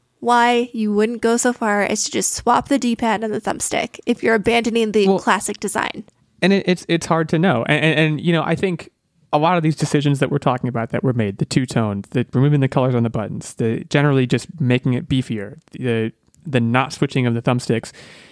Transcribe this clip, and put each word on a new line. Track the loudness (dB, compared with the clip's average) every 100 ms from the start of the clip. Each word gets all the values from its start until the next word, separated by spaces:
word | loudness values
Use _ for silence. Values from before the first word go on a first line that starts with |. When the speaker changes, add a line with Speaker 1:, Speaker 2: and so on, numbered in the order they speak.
| _ -8
Speaker 1:
why | 0 2 4 2 0
you | -2 -2
wouldn't | 2 0 0
go | 0 2
so | 0
far | -2 0 0
as | 0 -2 -4
to |
just | -4 -4
swap | -2 0 0 2
the | 0
D-pad | 0 -2 0 -2
and | -2
the | -6
thumbstick | -4 -4 -2 -2 -4 -6
if | -4 -2
you're | 2
abandoning | 0 2 0 0 0 0
the | 2 4
Speaker 2:
Well, | 2
Speaker 1:
classic | 2 0 -2 -6
design. | -6 -4 -6 -8 -18 _ _ -2
Speaker 2:
And | 2
it, | 2 2
it's, | -2 0
it's | -2 0
hard | 0 0
to | 2
know. | 2 2
And, | 2 0
and, | 2 2
and, | 0 0
you | 0
know, | 0
I | 0
think | -2 -2 -4 -10 _ _ _ _
a | 0
lot | 2 2
of |
these | 2 0
decisions | 0 2 2 2
that | 0
we're | 0
talking | 0 0 -2
about | -4 -4
that | -2
were | -2
made, | 0 -2 -2
the |
two-tone, | 0 0 0 0 0 -2 -4
the | -4 -2
removing | 2 4 4
the | 2
colors | 2 2
on | 2
the | 0
buttons, | -2 -6 -8 -10
the | -4 -2 -2 -2
generally | 2 4 2 2
just | 0 -2 -4
making | 0 2 0
it | -2 -2
beefier, | -2 -2 -6 -8 -14 -18
the, | -8 -4 -2 -2 -6 _ _ -4
the | -2
not | 0 0 -2
switching | -2 -2 0 0
of |
the | 0
thumbsticks, | 0 0 0 -2 -4 -14 -20 -20 -20